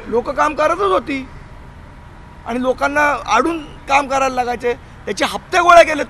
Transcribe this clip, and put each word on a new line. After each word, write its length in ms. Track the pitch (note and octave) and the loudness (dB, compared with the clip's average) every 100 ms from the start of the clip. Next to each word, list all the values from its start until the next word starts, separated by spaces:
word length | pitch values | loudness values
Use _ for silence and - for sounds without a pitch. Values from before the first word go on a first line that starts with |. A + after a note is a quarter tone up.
| - | -4
लोक 240 | A3+ C#4+ | -4 -2
काम 240 | C#4 D4+ | 0 0
करतच 260 | D4 D#4 E4+ | 0 0 0
होती 480 | G4+ F4+ A#3+ C4+ B3+ - - - - - - - - - - - - | 0 0 -2 -8 -10 -16 -20 -20 -20 -20 -20 -20 -20 -20 -20 -16 -8
आणि 160 | A#3+ | -4
लोकांना 600 | B3+ B3+ C#4 D4 D4 B3 - | -2 0 0 2 0 0 0
आडून 500 | A3 E4 E4 D4 - | 2 2 -2 -10 -12
काम 320 | - C#4 C4+ | 0 0 2
करायला 260 | C4+ C4+ | 0 0
लागायचे, 400 | B3+ A#3+ A#3 A#3+ | -2 -4 -2 -4
त्याचे 500 | A#3+ - - - G3+ | -4 -8 -14 -8 -4
हप्ते 340 | C#4 G4+ - F4+ | -4 -4 -2 2
गोळा 240 | F4 E4+ | 8 8
केलेत 240 | D#4 D4 | 8 4